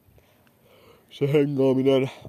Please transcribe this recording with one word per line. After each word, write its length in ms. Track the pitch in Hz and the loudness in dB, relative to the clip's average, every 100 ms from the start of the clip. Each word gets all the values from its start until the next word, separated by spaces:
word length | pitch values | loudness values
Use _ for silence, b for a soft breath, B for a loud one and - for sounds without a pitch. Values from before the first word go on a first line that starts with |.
| _ _ b b b b b b b b b | _ _ b b b b b b b b b
se 240 | - 139 | -6 0
hengaaminen, 800 | 147 143 135 135 131 135 135 131 B | 0 0 0 0 2 2 2 0 B